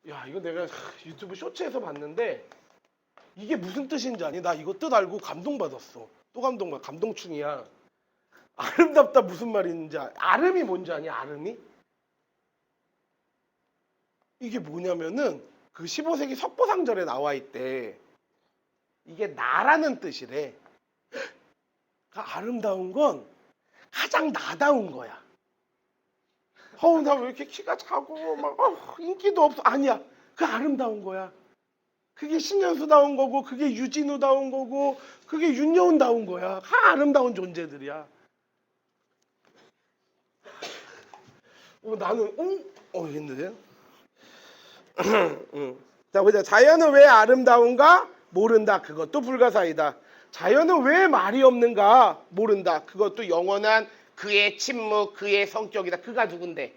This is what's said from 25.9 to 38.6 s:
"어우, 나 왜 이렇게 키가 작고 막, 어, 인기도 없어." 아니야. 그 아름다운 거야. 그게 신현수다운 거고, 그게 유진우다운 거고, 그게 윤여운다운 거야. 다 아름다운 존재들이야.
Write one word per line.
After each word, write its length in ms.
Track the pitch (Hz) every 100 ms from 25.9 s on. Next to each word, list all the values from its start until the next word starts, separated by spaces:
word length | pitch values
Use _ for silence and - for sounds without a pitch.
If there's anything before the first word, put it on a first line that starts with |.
| _ _ _ _ _ _ _ _ -
"어우, 200 | 330 330
나 120 | 285
왜 140 | 285 247
이렇게 180 | 247 285
키가 320 | - - -
작고 580 | - 285 277 311 320 302
막, 240 | 294 -
어, 180 | 508 339 - -
인기도 440 | 339 381 403 349
없어." 180 | 294 -
아니야. 380 | - 277 277 214 - _ _ -
그 100 | 226
아름다운 580 | 220 294 269 240 208
거야. 280 | 190 190 190 _ _ _ _ _ _ _ _ _
그게 240 | 302 320
신현수다운 760 | - 403 359 311 302 302 285 269
거고, 280 | 269 269
그게 280 | 269 254 294
유진우다운 800 | 220 254 294 285 285 269 269 269
거고, 480 | 269 254 277 285 269 - - _
그게 200 | 311 330
윤여운다운 720 | 254 302 339 359 311 247 233 196
거야. 340 | 180 185 190
다 300 | - 480 440
아름다운 420 | 320 294 277 247 190
존재들이야. 720 | 185 170 165 143 139 151 147 _ _ _ _ _